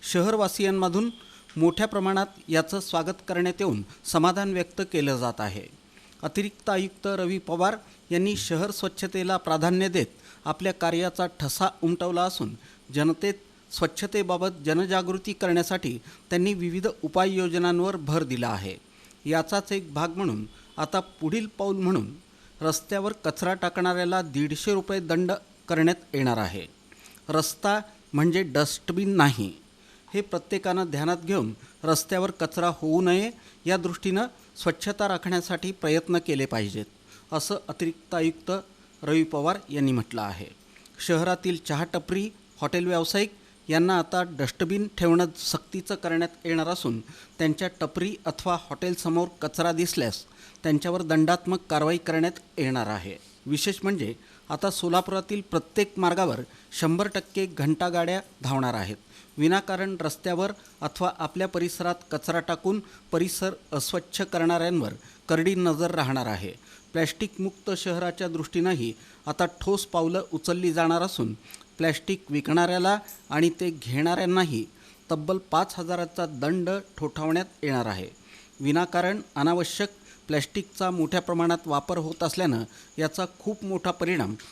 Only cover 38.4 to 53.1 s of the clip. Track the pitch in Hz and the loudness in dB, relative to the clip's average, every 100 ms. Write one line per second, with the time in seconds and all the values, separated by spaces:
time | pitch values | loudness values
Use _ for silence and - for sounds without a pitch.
38.4 | - 190 - - - - 143 160 160 147 | -4 -6 -8 -20 -20 -8 2 2 2 0
39.4 | 156 196 - 143 139 123 - 117 101 92 | 0 0 -4 0 2 2 0 -4 -6 -6
40.4 | 87 - - - - - - 160 175 180 | -12 -16 -20 -20 -20 -8 0 2 2 0
41.4 | 185 170 - 147 170 160 151 190 214 - | -2 -4 -4 -4 -2 -4 -4 -4 -4 -10
42.4 | - - 147 180 180 170 165 202 208 - | -20 -8 -2 0 0 0 0 0 -2 -6
43.4 | - - - 160 180 180 165 185 175 143 | -20 -14 0 2 4 2 2 -2 -2 -2
44.4 | 131 - 165 202 208 - 175 170 170 - | -4 -2 -2 0 -2 0 4 6 4 -2
45.4 | - 165 - 185 185 196 170 165 170 - | -4 -4 -6 -8 -6 -6 -2 -2 -2 -4
46.4 | 165 165 160 180 123 113 - - - - | -2 0 0 -2 -2 -4 -8 -18 -14 0
47.4 | 160 151 180 - 156 175 190 - 160 - | 0 2 -2 -4 -4 -2 -4 -4 -6 -4
48.4 | 185 175 - - 180 175 170 170 175 - | -2 -2 -4 -4 -4 -2 0 2 0 -4
49.4 | 151 - 170 165 175 170 117 - - - | -6 0 0 2 0 0 -2 -4 -10 -20
50.4 | - - 160 147 175 185 160 156 156 175 | -20 -6 2 2 2 -2 2 4 4 4
51.4 | 185 175 - 151 151 175 170 160 170 - | 0 -2 0 2 2 2 0 2 2 -2
52.4 | - - 131 127 104 104 95 | -8 -2 0 0 -2 -4 -6